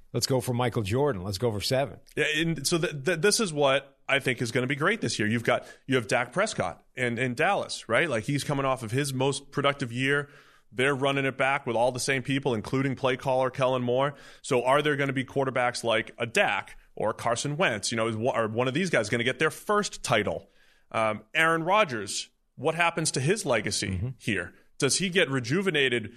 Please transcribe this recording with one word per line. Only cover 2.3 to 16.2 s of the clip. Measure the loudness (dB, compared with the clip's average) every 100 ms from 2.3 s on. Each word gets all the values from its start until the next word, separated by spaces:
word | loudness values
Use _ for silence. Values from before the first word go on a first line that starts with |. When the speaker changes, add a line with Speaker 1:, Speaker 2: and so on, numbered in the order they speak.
| 2
Speaker 2:
and | 0 0 0
so | 0
th-, | 0 -2
th-, | -2 2
this | 2 2
is | 0
what | 2 4 4 -2 _ -2
I | 0
think | 0 0
is | 0
gonna | 0 0
be | 0
great | 0 0
this | -2 0
year. | 0
You've | 2
got, | 2 0 -2 -14 0
you | 0
have | 2
Dak | 0 0
Prescott | -2 -2 -2 -4 -6 _ -4
in, | -2 -2
in | -2 0
Dallas, | 0 0 -2 -8 0
right? | 2 2
Like, | 0
he's | 0 -2 0
coming | 0 0
off | 0
of | -2
his | -2 -2
most | 0 0 0 -6
productive | 0 0 0 -6
year. | -2 0 0 -2 -16 -20 _ _
They're | 0 0 2
running | 0 0
it | -2 0
back | 0 0 0
with | 2
all | 2
the | 0
same | -2 -2
people, | 0 -2 0
including | -2 -2 -2 0 0
play | 0 0
caller | 0 0 0
Kellen | 0 0 2
Moore. | 0 0 0 -4 -20 -14
So | 0 0 4
are | 2
there | 2 0
gonna | 0
be | -2
quarterbacks | -2 -2 0 0 -2 0
like | 0 0 -2
a | -6